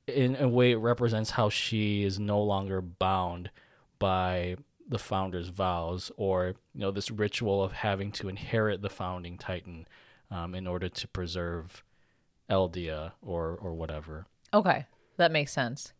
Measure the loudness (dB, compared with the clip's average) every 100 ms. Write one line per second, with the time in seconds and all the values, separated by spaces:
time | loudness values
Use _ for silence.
0 | -2 2 4 4 4 6 6 6 4 4
1 | 2 2 0 2 2 2 0 2 2 2
2 | 2 0 0 2 2 2 0 -2 -4 -2
3 | 2 2 0 -4 -10 -14 -20 _ _ -2
4 | 2 2 2 0 -2 -4 -10 _ -6 -6
5 | -2 -2 -2 -4 -6 -2 0 0 -2 -4
6 | -6 -2 0 2 0 -4 _ -6 -2 -2
7 | -2 0 -2 0 0 2 2 0 0 0
8 | -2 -6 -8 -8 -2 0 2 0 -4 -6
9 | -6 -6 -8 -10 -8 -8 -8 -14 -16 -20
10 | -20 -20 -10 -8 -6 -6 -4 -2 -4 -6
11 | -6 -6 -4 -4 -4 -4 -8 -16 -20 _
12 | _ _ _ _ 0 2 2 0 -6 -6
13 | -8 -10 -6 -4 -4 -4 -8 -6 -6 -8
14 | -8 -12 -14 _ _ 2 4 2 -2 _
15 | _ 2 4 4 0 -2 -2 -4 -12 -20